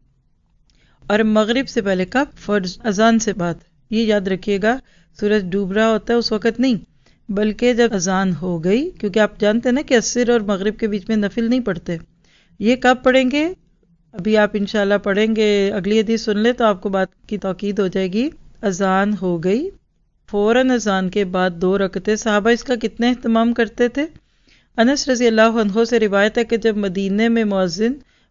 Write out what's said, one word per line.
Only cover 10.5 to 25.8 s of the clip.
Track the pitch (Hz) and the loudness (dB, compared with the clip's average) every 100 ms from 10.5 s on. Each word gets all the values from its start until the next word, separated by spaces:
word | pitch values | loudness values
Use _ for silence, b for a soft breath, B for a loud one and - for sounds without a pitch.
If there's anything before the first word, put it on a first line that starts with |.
| 196 196 214 | -2 -2 -4
के | 220 | -4
बीच | 208 180 | -4 -2
में | 220 | -2
नफिल | 202 240 226 | -2 -2 -2
नहीं | 254 | -2
पढ़ते। | 240 170 - 165 - _ b b b b | -2 -6 -6 -10 -10 _ b b b b
ये | 202 254 | 0 2
कब | 247 254 | 2 2
पढ़ेंगे? | 254 254 254 294 320 370 _ _ _ _ _ | 4 4 2 0 -2 -4 _ _ _ _ _
अभी | 220 208 | -6 0
आप | 214 208 214 | 2 2 0
इंशाल्लाह | 202 214 202 202 | -2 0 2 0
पढ़ेंगे, | 202 196 220 220 214 208 196 | 0 0 0 2 2 2 0
अगली | 208 180 220 | -2 0 0
हदीस | 208 226 | 2 -2
सुन | 226 208 | -2 0
ले | 226 | 0
तो | 247 | 2
आपको | 226 190 208 | 0 0 -2
बात | 190 190 _ - | -2 -2 _ -10
की | 202 | -6
तौकीद | 190 185 202 202 | -6 -4 -4 -2
हो | 190 | -2
जाएगी। | 190 190 196 277 - - - | -2 -2 -2 -4 -6 -20 -6
अजान | 208 175 196 190 202 | -4 -2 0 2 0
हो | 202 185 175 | -2 -2 -2
गई, | 175 214 370 - _ _ _ _ - | 0 -2 -2 -10 _ _ _ _ -8
फ़ौरन | 202 208 240 262 | -2 2 2 2
अजान | 247 214 190 185 | 0 0 -2 -2
के | 208 | -2
बाद | 190 185 185 | -2 0 -2
दो | 170 185 196 | 0 0 0
रकतें। | 190 190 196 214 | -2 -4 -2 -2
सहाबा | 220 208 208 | 0 0 2
इसका | 233 - 247 | 0 0 -4
कितना | 220 - 240 | -4 -2 -2
एहतमाम | 247 226 226 233 | 0 0 2 2
करते | 233 220 - 240 | 2 -2 0 -2
थे। | 240 320 - b b b b b - | 0 -6 -8 b b b b b 0
अनस | 233 277 - | 2 2 0
रज़ी | 247 240 | 2 2
अल्लाह | 220 226 226 | 4 4 4
अन्हो | 214 202 | 0 0